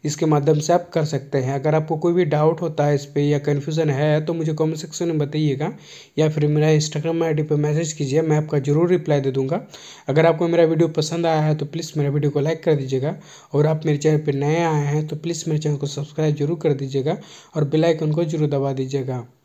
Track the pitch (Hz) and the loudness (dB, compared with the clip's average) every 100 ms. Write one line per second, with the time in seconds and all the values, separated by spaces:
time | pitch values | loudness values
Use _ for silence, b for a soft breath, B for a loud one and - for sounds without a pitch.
0 | 147 147 160 151 143 156 147 175 175 165 | -6 -2 2 2 2 0 2 0 0 -4
1 | 156 139 - 139 131 139 151 156 156 156 | -2 -4 -2 -2 -2 -2 0 0 0 -2
2 | 175 170 170 151 156 160 - 127 147 143 | 0 2 2 2 2 2 -4 0 0 0
3 | 143 143 143 147 143 143 143 156 156 135 | -2 -2 2 2 0 -2 -2 0 0 2
4 | 151 151 156 165 160 156 156 156 156 - | 2 2 0 -2 -2 0 -2 -2 -10 -4
5 | 170 156 143 151 151 135 156 - B B | -2 0 -2 0 0 0 -4 -6 B B
6 | B - 156 156 147 151 151 156 151 151 | B 0 0 2 2 2 4 2 2 -4
7 | 160 165 165 156 156 147 147 151 165 - | -2 0 0 0 0 0 2 0 -2 -4
8 | 139 143 160 151 151 147 135 147 170 180 | 0 0 2 0 2 -2 2 2 4 2
9 | 156 143 135 131 131 175 - B B B | 2 0 2 -2 -2 -4 -6 B B B
10 | - 143 165 160 170 170 165 160 160 156 | 0 4 4 4 2 4 4 4 2 0
11 | 156 165 165 156 156 151 143 165 - 151 | -2 -2 0 2 2 0 -4 -8 -6 -2
12 | 143 147 147 143 147 160 - 147 131 131 | 0 0 0 0 -2 0 0 0 0 -2
13 | 139 185 B B B 139 151 156 156 143 | -2 -6 B B B 0 2 2 0 0
14 | 156 151 151 139 143 165 170 151 147 151 | 2 2 0 -2 0 0 0 0 0 -2
15 | 151 147 170 165 165 151 151 143 139 - | -4 -6 -6 -6 -4 -2 -2 -2 -4 -6
16 | 143 - 156 147 143 170 160 135 135 139 | -8 -2 -2 0 -2 0 0 -2 -2 -2
17 | 135 196 B B B 160 143 156 170 156 | -2 -4 B B B -2 0 2 2 2
18 | 156 151 165 160 147 139 139 135 131 139 | 0 0 -2 0 0 0 -2 -4 -4 -4
19 | 127 123 117 _ | -4 -6 -8 _